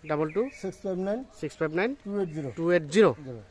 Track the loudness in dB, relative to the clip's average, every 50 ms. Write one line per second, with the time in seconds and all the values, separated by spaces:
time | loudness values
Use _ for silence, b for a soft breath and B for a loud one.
0 | -2 -2 0 0 0 0 0 0 -2 -2 -4 -8 -8 -8 -8 -6 -6 -4 -2 -2
1 | -2 -2 -2 -4 -6 -12 -10 -10 -8 -8 -4 -4 -4 -2 0 0 0 -2 -2 -6
2 | -8 -6 -2 -2 -2 -2 -4 -6 -6 -6 -6 -2 0 2 2 2 2 4 6 6
3 | 6 6 6 2 -8 -12 -12 -14 -16 -20